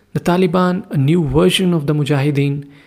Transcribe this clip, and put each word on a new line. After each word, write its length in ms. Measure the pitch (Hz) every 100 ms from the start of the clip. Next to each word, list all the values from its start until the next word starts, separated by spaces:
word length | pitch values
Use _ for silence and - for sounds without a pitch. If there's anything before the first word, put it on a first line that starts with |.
| _
the 80 | 160
Taliban, 680 | - 175 185 185 180 180 -
a 60 | 151
new 300 | 135 175 147
version 460 | 139 180 190 185
of 140 | 170 147
the 60 |
Mujahideen, 800 | 151 135 143 143 143 139 143 139 -